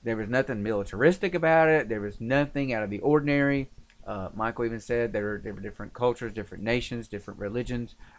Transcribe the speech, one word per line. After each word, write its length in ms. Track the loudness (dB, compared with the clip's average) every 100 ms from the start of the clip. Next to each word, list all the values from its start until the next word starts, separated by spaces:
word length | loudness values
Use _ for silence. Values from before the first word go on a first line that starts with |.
There 120 | -2 -2
was 140 | 0
nothing 340 | 0 0 -2
militaristic 680 | 0 0 -2 4 4 4 0 2
about 320 | 4 6 8
it. 200 | 6 2
There 120 | -2
was 200 | -4 -6
nothing 520 | 0 2 2 -2 -2
out 100 | -2
of 60 | -2
the 100 | 0
ordinary. 720 | 4 4 4 2 4 2 -2 -12 -20 _ -8
Uh, 240 | -6 -6
Michael 320 | -2 -2 0 -2
even 140 | -4
said 320 | -2 0 0
there 120 | 0
were, 180 | -2 -4
there 100 | -8
were 60 | -10
different 340 | -10 -10 -14
cultures, 380 | 0 0 0 -6
different 320 | -6 -8 -6
nations, 440 | 0 0 -2 -8 -8
different 300 | -10 -10 -8
religions 560 | -4 -4 -4 -4 -6 -12 -20